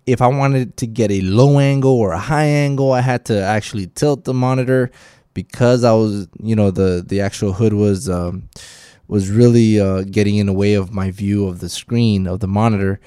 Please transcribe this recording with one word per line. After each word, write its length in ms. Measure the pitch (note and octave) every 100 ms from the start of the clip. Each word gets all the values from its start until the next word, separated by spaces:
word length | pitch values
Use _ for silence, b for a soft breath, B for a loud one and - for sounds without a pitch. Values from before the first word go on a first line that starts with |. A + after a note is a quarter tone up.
| -
if 160 | A#2
I 60 | B2
wanted 500 | C#3 C#3 C3+ B2 -
to 100 | A#2+
get 220 | A2+ G#2+
a 120 | G2
low 360 | F#2 G#2+ C#3 C#3+
angle 360 | C#3 C#3 C3
or 180 | B2+ G2+
a 80 | E2+
high 260 | G#2 D3+ D3+
angle, 460 | D3 C#3+ C#3 C3+
I 100 | B2+
had 240 | C3 B2 -
to 160 | G#2+
actually 460 | G2 G#2+ - G#2+ F#2
tilt 380 | - D3 C#3 -
the 80 |
monitor 580 | B2+ B2+ C3 B2+ C3 B2 b b b b
because 500 | - - - A#2+ B2
I 100 | A#2+
was, 340 | A2 A2 G2+ F2+ -
you 120 | G#2+ G#2+
know, 140 | G2+
the, 340 | F#2+ F#2+ F2+
the 180 | F2+ G2
actual 320 | G2 - G#2
hood 200 | F#2+ A2
was, 360 | G#2 G#2 G2 F#2
um, 400 | F2+ F2 F2+ - B B B B B -
was 240 | G#2 F#2+
really, 480 | G#2+ A#2+ A#2+ A2+ G#2+
uh, 220 | G2 F#2+
getting 340 | F#2+ G2 G2+ G#2
in 120 | G2
the 60 |
way 200 | F#2+ G2+
of 200 | G#2 F#2+
my 180 | G#2 F#2+
view 360 | F#2+ G2 G2+ F#2+
of 120 | F2+
the 100 | F2
screen 580 | - - A#2 A#2 G2+ F#2
of 120 | F#2
the 80 | F#2+
monitor. 520 | G2+ A2+ G#2 G2 G2+